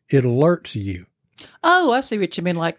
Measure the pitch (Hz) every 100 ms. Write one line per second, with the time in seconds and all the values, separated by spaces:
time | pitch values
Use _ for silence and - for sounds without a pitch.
0 | _ 139 123 120 156 175 - 110 98 90
1 | 90 _ _ - - _ 330 359 320 247
2 | 262 214 175 - 175 170 165